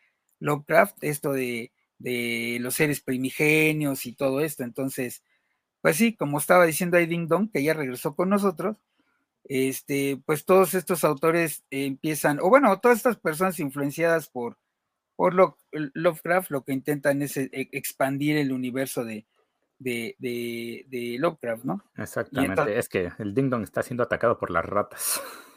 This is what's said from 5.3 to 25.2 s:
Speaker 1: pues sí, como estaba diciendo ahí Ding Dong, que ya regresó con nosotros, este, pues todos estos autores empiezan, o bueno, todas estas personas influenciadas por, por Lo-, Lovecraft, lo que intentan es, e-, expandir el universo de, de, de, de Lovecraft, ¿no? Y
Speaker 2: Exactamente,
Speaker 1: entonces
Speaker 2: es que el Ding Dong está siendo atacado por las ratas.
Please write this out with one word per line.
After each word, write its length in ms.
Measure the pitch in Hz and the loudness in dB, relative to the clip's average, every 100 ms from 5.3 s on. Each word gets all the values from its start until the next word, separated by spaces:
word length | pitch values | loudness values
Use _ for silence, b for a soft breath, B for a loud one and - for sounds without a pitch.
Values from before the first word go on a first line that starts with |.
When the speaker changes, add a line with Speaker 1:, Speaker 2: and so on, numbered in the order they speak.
| _ _ _ _ _ | _ _ _ _ _
Speaker 1:
pues 160 | 160 156 | 2 4
sí, 180 | 233 - | 2 2
como 240 | 143 143 | -2 -2
estaba 260 | - 180 170 | 4 6 6
diciendo 320 | 151 175 175 | 2 2 2
ahí 80 | 165 | 2
Ding 220 | 170 160 | -2 0
Dong, 240 | 170 214 | 0 0
que 100 | 143 | 0
ya 100 | 147 | 0
regresó 420 | 156 131 123 160 - | 0 -2 -4 -6 -2
con 140 | 185 | 2
nosotros, 480 | 202 196 165 185 220 _ _ _ _ _ _ - | 2 2 -2 -6 -6 _ _ _ _ _ _ -6
este, 760 | 135 131 131 - 139 139 131 - | 0 0 -2 -4 -2 -2 -4 -4
pues 200 | 151 - | -2 4
todos 280 | 190 175 | 6 6
estos 300 | 185 - 175 | 2 -2 0
autores 600 | 160 143 165 170 160 - - | 0 2 2 2 0 -4 -8
empiezan, 680 | 135 139 135 156 151 151 143 | -4 -4 -4 -4 0 0 2
o 80 | 185 | 6
bueno, 300 | 262 254 165 | 6 6 4
todas 180 | 240 233 | 4 4
estas 200 | 247 208 | 2 0
personas 420 | 170 156 190 170 | -2 0 -2 -2
influenciadas 680 | 143 139 143 151 165 165 147 | -6 -4 -4 0 2 2 -2
por, 280 | 127 117 - _ _ _ _ _ - | -8 -8 -10 _ _ _ _ _ 0
por 180 | 180 | 2
Lo-, 240 | 180 170 - _ | 4 4 2 _
Lovecraft, 800 | 151 151 - 175 160 165 180 190 | -8 -8 -2 -2 -2 -2 -2 -2
lo 120 | 139 | -6
que 100 | - | -4
intentan 480 | 135 151 147 143 139 | -4 -2 -2 0 0
es, 160 | 143 143 | -2 -4
e-, 120 | 131 | -6
expandir 840 | 135 127 139 - - 135 139 147 151 | -6 -8 -8 -8 -2 -2 0 0 0
el 140 | 139 | 0
universo 540 | 131 127 127 135 135 113 | -2 -4 -4 -4 -4 -6
de, 200 | 110 - _ _ _ _ - | -8 -14 _ _ _ _ -10
de, 360 | 127 120 113 - | -6 -6 -6 -8
de, 680 | 131 120 117 117 117 117 - | -8 -6 -6 -6 -8 -12 -10
de 280 | 123 120 123 | -8 -6 -2
Lovecraft, 440 | 170 160 120 113 | -2 -2 -6 -6
¿no? 200 | 139 196 _ - | -4 -6 _ -12
Y 40 | |
Speaker 2:
Exactamente, 500 | 107 120 - - 92 | -8 -6 -4 -2 -2
Speaker 1:
entonces 260 | 165 139 110 | 0 0 0
Speaker 2:
es 120 | - | -2
que 220 | 98 87 - | -2 -2 -4
el 160 | 101 | -4
Ding 160 | 110 135 | 0 0
Dong 140 | 123 | 0
está 180 | 98 113 | -2 -4
siendo 200 | - 123 | -4 -2
atacado 340 | 120 - 117 110 | -2 2 2 0
por 140 | 95 | 0
las 140 | 85 87 | -2 0
ratas. 560 | 101 101 - - - | -2 -2 -4 -4 -4